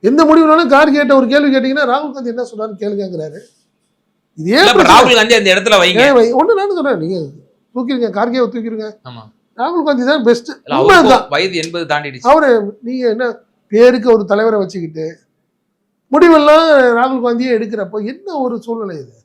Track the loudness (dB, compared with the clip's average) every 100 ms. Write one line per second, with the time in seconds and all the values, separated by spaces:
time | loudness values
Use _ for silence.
0 | 0 2 4 4 4 2 4 4 4 2
1 | 2 2 4 0 2 0 -2 -4 -2 -2
2 | -4 -10 -10 -8 -10 -10 -12 -8 -8 -8
3 | -10 -10 -12 -14 _ _ _ _ _ _
4 | _ _ _ -12 -2 2 4 4 4 4
5 | 4 2 2 2 2 0 2 2 2 2
6 | 4 4 2 0 0 0 -2 -4 -4 -4
7 | -6 -8 -10 -14 _ _ _ -10 -6 -4
8 | -4 -4 -4 -2 -4 -6 -10 -12 -14 -16
9 | -20 -20 -20 _ _ -10 -6 -4 -2 -2
10 | -2 0 0 -2 -4 -20 -6 0 4 4
11 | 4 2 0 -4 -4 -6 -8 -8 -4 -4
12 | -4 -6 2 2 4 0 -2 -12 -12 -4
13 | -4 -2 -6 -8 _ _ _ 2 4 4
14 | 0 0 0 -2 0 -2 -4 -8 -12 -10
15 | -12 -14 _ _ _ _ _ _ _ _
16 | _ 2 4 6 6 4 4 2 2 0
17 | -2 -2 -4 -4 -2 -2 -4 -8 -8 -8
18 | -10 -12 -12 -8 -6 -8 -10 -10 -10 -12
19 | -16 _